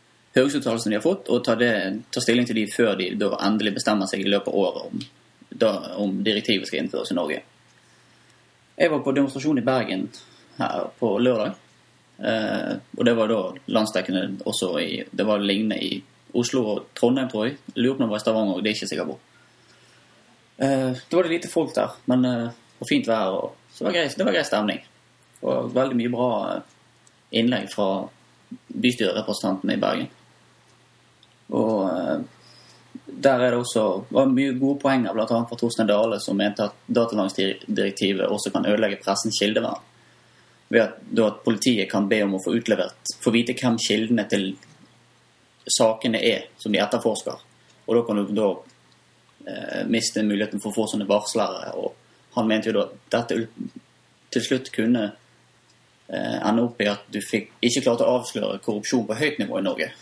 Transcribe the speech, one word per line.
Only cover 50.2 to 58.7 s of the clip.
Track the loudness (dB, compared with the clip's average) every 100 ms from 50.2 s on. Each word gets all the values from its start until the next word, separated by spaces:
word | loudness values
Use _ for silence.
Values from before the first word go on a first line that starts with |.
muligheten | 0 0 -2 -4
for | -4
å | -2
få | -2
sånne | -2 2
varslere, | 2 2 0 0 -2 -8 -6
og | -6 -8 _ _ _
han | -2 2
mente | 2 2
jo |
da | 0
at | -2 -6 _
dette | -2 0 -2
ul-, | -4 -8 -12 -12 -20 _ _ _ _
til | -4
slutt | 0 -2 0
kunne, | -2 2 2 0 -6 _ _ _ _ _ _ _ _ -8
eh, | -6 -4 -2 0
ende | 2
opp | 0 0
i | -2
at | -2 -6
du | -6
fikk, | -2 -2 -4 -2
ikke | 0 2
klarte | 2 4
å | 4 2
avsløre | -2 -4 -4 -4
korrupsjon | -4